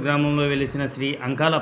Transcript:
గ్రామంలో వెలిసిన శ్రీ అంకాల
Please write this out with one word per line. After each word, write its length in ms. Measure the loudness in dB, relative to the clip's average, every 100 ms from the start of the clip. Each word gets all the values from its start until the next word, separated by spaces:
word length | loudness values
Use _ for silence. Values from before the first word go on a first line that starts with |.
గ్రామంలో 400 | 0 2 2 2 2
వెలిసిన 320 | 0 -2 -2 -4
శ్రీ 220 | -4 -4 -4
అంకాల 360 | -4 0 2 2